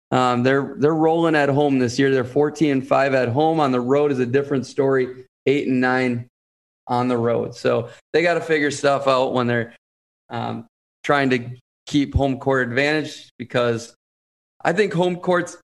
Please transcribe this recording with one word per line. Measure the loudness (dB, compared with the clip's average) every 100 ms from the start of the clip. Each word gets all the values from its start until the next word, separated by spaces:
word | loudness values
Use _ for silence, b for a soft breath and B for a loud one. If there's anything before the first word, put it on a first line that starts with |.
| -2
Um, | 2 2 2
they're, | 2 2 -2 0
they're | 0
rolling | 2 2 2 2
at | 2 2
home | 2 2 2
this | 0 2
year. | 2
They're | 2
fourteen | 0 0 0 0 0
and | 0 0
five | 2 2
at | 0 0
home. | 0 0 2
On | 0
the | 0
road | 0 0 2
is | 0
a | 0
different | 0 0 -4 -4
story, | -2 0 0 -2 -6 -20 _ -2
eight | 0 0
and | 0
nine | 2 2 0 -2 -8 _ _ _ _ _ -6
on | -2 0
the | 0
road. | 0 -2 -4
So | -4 -2 -2 -4 B _
they | 0
gotta | 2 0
figure | 0 0 0
stuff | 0 2 2 2
out | 2 2
when | 0 0
they're, | -2 -4 -12 _ _ _ _ _
um, | -8 -8 -10 -14 _ _ _
trying | 0 2 2
to | 0 -4 -16 _ _ -4
keep | -2 0
home | 0 -2 -2
court | -2 0 0
advantage, | 0 0 0 -4 -12 -20 -16
because | -6 -2 0 -2 -6 _ _ _ _ _ _ _
I | -4
think | 0 0
home | 0 -2 -2
court's | -2 -2 -2 -12